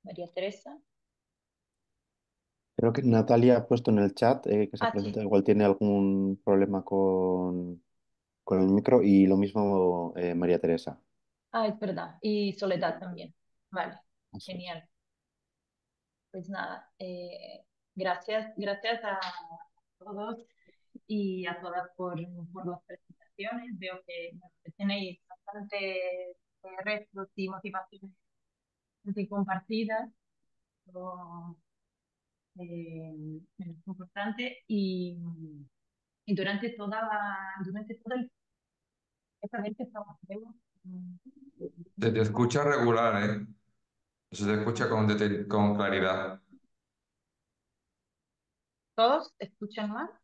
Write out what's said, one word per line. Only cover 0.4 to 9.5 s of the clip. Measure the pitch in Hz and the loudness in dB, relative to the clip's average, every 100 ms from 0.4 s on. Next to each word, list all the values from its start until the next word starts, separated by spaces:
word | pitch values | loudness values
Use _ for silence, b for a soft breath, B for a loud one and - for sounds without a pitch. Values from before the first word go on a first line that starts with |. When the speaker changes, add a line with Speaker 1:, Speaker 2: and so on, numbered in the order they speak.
| 196 202 - 294 _ _ _ _ _ _ _ _ _ _ _ _ _ _ _ _ _ _ _ - | -6 -8 -18 -20 _ _ _ _ _ _ _ _ _ _ _ _ _ _ _ _ _ _ _ 2
Speaker 2:
Creo | 117 | 4
que | 113 | 4
Natalia | 123 113 110 120 123 120 | 6 6 8 8 8 6
ha | 113 | 6
puesto | 120 117 | 2 4
en | 107 | 4
el | 101 | 4
chat, | - 117 131 - | 4 4 4 2
eh, | 104 104 | 2 2
que | - | 0
se | 233 | -2
Speaker 1:
Ah, | |
sí. | 104 | 0
Speaker 2:
presenta, | 101 110 | -2 -2
igual | 101 - | 4 6
tiene | - 104 | 6 6
algún | 104 98 104 101 98 98 98 98 | 6 6 4 4 4 4 2 0
problema | - 98 98 98 | 4 4 4 0
con, | - 98 95 92 92 90 90 90 87 87 _ _ _ _ _ _ | 0 2 4 4 2 2 0 -2 -6 -10 _ _ _ _ _ _
con | - 95 | 0 4
el | 95 | 6
micro, | 101 107 123 | 6 6 6
y | 98 98 95 | 8 8 8
lo | 95 | 6
mismo, | 101 | 4